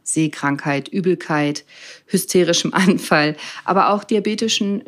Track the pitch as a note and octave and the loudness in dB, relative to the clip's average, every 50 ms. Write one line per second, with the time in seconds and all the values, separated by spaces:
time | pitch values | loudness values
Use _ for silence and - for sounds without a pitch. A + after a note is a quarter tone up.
0 | - - - D#3+ D#3+ D3+ - - - C#3+ C#3+ C#3+ - D3+ C#3 C#3 C3+ - - G3+ | -8 -4 0 0 0 0 -2 -4 -4 -4 -4 -2 -2 -4 -4 -4 -4 -4 -4 -2
1 | E3 F#3 F3 E3 - - D#3+ D3+ D3 D3 D3 - - _ - - - - - - | 0 0 0 0 -2 -4 -2 0 0 0 -2 -4 -10 _ -20 -20 -20 -20 -20 -20
2 | _ - - F#3 - - - F#3 F3+ D#3+ E3+ - - D#3 - E3+ F#3+ F3+ F3 - | _ -4 -2 -2 -2 2 2 4 4 4 2 0 0 0 2 2 4 4 4 2
3 | - - F3+ D#3 D3 D3+ D3+ - - - - - - - F3+ F#3+ - C3+ G3+ G#3 | 2 2 2 2 2 2 -2 -4 -10 -16 -14 -8 -4 0 2 2 4 2 2 0
4 | - - A3+ G#3 F#3+ G#3+ A3 A3 A3+ A3 - - G#3+ G3+ G3+ G3 - | 0 -2 -2 0 0 -2 -2 -2 -2 -2 0 0 0 -2 -2 -4 -2